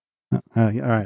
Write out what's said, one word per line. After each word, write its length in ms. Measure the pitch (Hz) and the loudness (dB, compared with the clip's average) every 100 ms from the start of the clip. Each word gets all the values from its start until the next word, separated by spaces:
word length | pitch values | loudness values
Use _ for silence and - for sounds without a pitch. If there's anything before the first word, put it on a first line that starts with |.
| _ _ _ - | _ _ _ -6
Uh, 40 | - 113 | -2 0
uh, 140 | 110 | 0
yeah, 80 | 113 | 0
all 60 | 131 | -2
right. 160 | 110 | -2